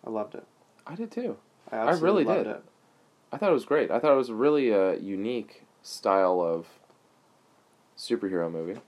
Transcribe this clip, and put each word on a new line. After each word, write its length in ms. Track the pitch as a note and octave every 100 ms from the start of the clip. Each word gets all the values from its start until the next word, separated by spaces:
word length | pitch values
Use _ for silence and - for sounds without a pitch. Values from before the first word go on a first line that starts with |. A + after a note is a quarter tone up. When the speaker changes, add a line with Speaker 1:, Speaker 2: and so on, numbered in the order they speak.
| -
Speaker 1:
I 40 |
loved 240 | A2 G#2+
it. 100 | - - _ _ _ -
Speaker 2:
I 80 |
did 160 | E3+ A3+
too. 280 | A#3 B3 - _ _ -
Speaker 1:
I 60 | A2+
Speaker 2:
I 120 | A2+
Speaker 1:
absolutely 360 | E3+ E3 G3+
Speaker 2:
really 120 | A#2+ -
Speaker 1:
loved 80 | -
Speaker 2:
did. 80 | -
Speaker 1:
it. 60 | - _ _ _ _ _ _
Speaker 2:
I 60 | C#3
thought 120 | G3+
it 40 |
was 100 | D3
great. 260 | - D3 G#2
I 80 | A2
thought 140 | D3+
it 40 | C#3
was 140 | A#2+
really 400 | A2 C#3+ D3+ B2+
a 260 | G2+ F#2+ E2+
unique 680 | F#2+ G2 G#2+ B2 G#2 - - _
style 580 | - - A2 G2 F#2 F2+
of 260 | E2+ E2+ E2 - _ _ _ _ _ _ _ _ _ _ _ -
superhero 540 | - A#2 G2 F2+ E2+
movie. 280 | E2 E2 G2